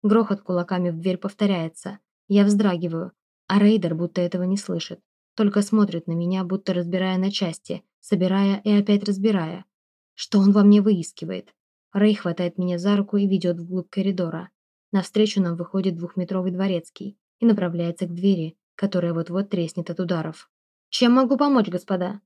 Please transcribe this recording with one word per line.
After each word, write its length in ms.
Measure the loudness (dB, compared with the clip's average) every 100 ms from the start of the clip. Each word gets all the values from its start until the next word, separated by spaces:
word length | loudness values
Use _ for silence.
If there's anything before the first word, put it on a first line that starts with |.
Грохот 380 | 4 2 2 -4
кулаками 500 | -4 -4 -2 -2 -2
в 80 | -2
дверь 180 | -4 -4
повторяется. 800 | -6 -2 0 0 -4 -10 -16 -16 _ _ _
Я 180 | 4 4
вздрагиваю, 680 | 4 2 0 -4 -6 -8 _ _ _ _
а 120 | 4
Рейдер 360 | 4 4 0 -2
будто 260 | -4 -2
этого 220 | -4 -2
не 120 | -2 -4
слышит. 460 | -4 -8 -8 -16 _ _ _ 0
Только 260 | 0 2
смотрит 460 | 0 2 2 -2 -6
на 60 |
меня, 300 | -4 -2 -2
будто 300 | -2 -4 -2
разбирая 440 | -4 -2 -2 -2 0
на 140 | -2
части, 520 | -2 -6 -6 -12 -12 _ _
собирая 600 | -4 0 2 2 2 0
и 80 | 2
опять 320 | 2 2 0
разбирая. 640 | 0 -2 0 0 -4 -10 -16 _ _ _ _
Что 260 | -18 -2 4
он 120 | 6
во 120 | 6
мне 180 | 8 6
выискивает? 720 | 6 0 -2 -10 -10 -10 -12 _ _ _ _
Рэй 240 | 2 2 2
хватает 420 | -2 -2 -4 -2
меня 200 | -4 -2
за 180 | 0 0
руку 220 | 0 0
и 100 | 2
ведет 300 | 0 0 -4
вглубь 320 | -6 -8 -6
коридора. 600 | -4 -2 -2 -4 -6 -12 _ _ _ _
Навстречу 500 | -4 -2 0 2 2
нам 140 | -2 -2
выходит 400 | -4 -2 -2 -4
двухметровый 540 | -8 -6 -4 -4 -4
дворецкий 640 | -2 -2 -2 -6 -14 -14 -16 _ _
и 60 | 2
направляется 600 | 2 0 -2 -4 -4 -8
к 80 |
двери, 420 | 0 0 0 -2 -10 _ -6
которая 380 | -2 -2 -2
вот-вот 360 | -4 -4 -4 -4
треснет 400 | -4 -4 -6 -8
от 100 | -6
ударов. 500 | -4 -4 -4 -12 -20 _ _ _ _
"Чем 240 | 0 4
могу 240 | 4 4 2
помочь, 300 | 2 2 2
господа?" 540 | -4 -4 -4 -4 -8